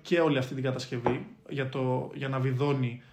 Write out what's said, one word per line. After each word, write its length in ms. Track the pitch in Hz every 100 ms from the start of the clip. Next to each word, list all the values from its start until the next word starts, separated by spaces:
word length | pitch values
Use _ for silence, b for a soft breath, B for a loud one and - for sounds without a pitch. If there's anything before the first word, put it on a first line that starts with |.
και 180 | - 175
όλη 180 | 160 135
αυτή 160 | 127
την 80 | 135
κατασκευή, 640 | 131 127 - 123 120 135 - - -
για 200 | 143 131
το, 420 | 135 127 131 -
για 140 | - 139
να 100 | 135
βιδώνει 640 | 131 127 143 135 123 120 b